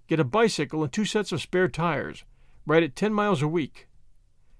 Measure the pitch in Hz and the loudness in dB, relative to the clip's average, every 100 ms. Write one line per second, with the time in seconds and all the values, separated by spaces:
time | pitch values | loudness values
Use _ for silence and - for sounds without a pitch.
0 | - 160 135 214 226 - 147 156 151 - | -2 0 2 2 2 2 -4 -4 -4 -2
1 | 208 214 202 156 - 180 180 - 170 143 | -2 -2 -2 -6 -2 0 0 0 -2 -2
2 | 78 - - - - - - 160 160 - | -6 -10 -18 -20 -20 -10 2 4 4 0
3 | 208 214 208 160 151 170 127 - - - | -2 0 2 2 0 0 -4 -8 -20 -20
4 | - - _ _ - - | -20 -20 _ _ -20 -18